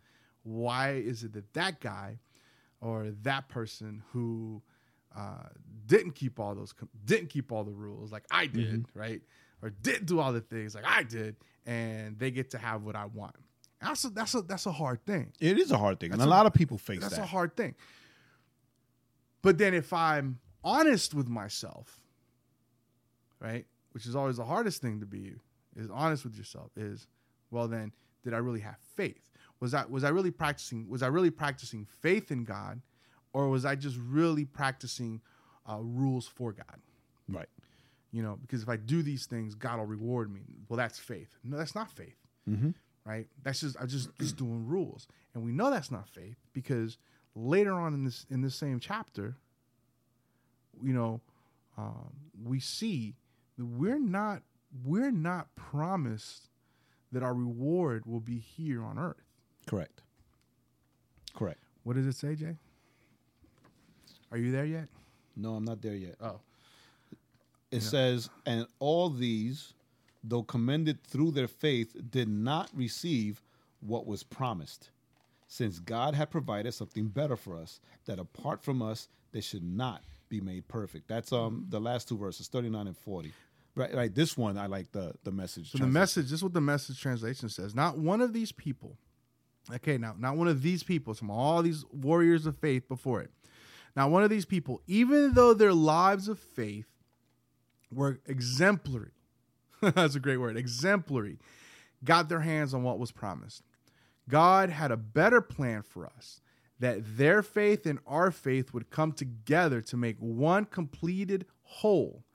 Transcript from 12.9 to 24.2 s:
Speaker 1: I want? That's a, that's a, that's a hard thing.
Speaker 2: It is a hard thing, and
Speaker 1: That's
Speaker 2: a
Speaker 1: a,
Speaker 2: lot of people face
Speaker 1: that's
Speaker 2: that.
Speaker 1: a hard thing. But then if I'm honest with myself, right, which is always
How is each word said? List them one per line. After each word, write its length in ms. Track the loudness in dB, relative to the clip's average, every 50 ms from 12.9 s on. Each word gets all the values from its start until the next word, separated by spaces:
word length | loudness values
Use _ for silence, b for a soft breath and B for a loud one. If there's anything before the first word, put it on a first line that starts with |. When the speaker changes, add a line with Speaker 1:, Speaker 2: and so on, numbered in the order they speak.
| -8
Speaker 1:
I 80 | -8 -8
want? 300 | -8 -10 -12 -12 -12 -14 -18 -20 _ _ _ -20 _ _ _
That's 240 | -6 -6 -4 -2 -4
a, 60 | -4
that's 240 | -2 -4 -4 -2 -2
a, 80 | -2 -2
that's 240 | -2 -6 -4 -4
a 60 | -4 -2
hard 320 | -2 -2 -2 -2 -2 -2
thing. 260 | -2 -2 -2 -2 -4 -6 2
Speaker 2:
It 180 | 4 4 6 6
is 120 | 6 6
a 80 | 6 6
hard 220 | 6 4 4 2
thing, 100 | -2 -2 2
and 80 | 4
Speaker 1:
That's 60 | 6
Speaker 2:
a 40 | 8
Speaker 1:
a, 60 | 10
Speaker 2:
lot 100 | 10 10
of 80 | 10 10
people 220 | 8 6 6 2 -6
face 220 | -6 -6 -6 -4
Speaker 1:
that's 160 | -4 -4 -4
Speaker 2:
that. 60 | -4 -4
Speaker 1:
a 40 |
hard 300 | -2 0 0 0 0 0
thing. 180 | -2 -4 -4 -4 b b b b b b b b b b b b b b b _ _ _ _ _ _ _ _ _ _ _ _ _ _ _ _ _ _ 6
But 160 | 6 8 8
then 160 | 6 4 4
if 180 | 2 0 0 0
I'm 460 | 2 2 2 2 2 0 -4 -6 -8 -12 -20 -20 _ -2
honest 500 | 2 4 6 8 8 6 6 2 0 -2
with 140 | -2 -2 -2
myself, 720 | -2 -6 -6 -6 -8 -8 -10 -10 -12 -16 -18 -20 -20 -20 _ _ _ _ _ _ _ _ _ _ _ _ _ _ _ _ _ _ _ _ _ _ _ _ _ _ _ _
right, 260 | -10 -8 -8 -8 -10 _ _ _ _ _ _
which 140 | -14 -10
is 80 | -6 -4
always 200 | -2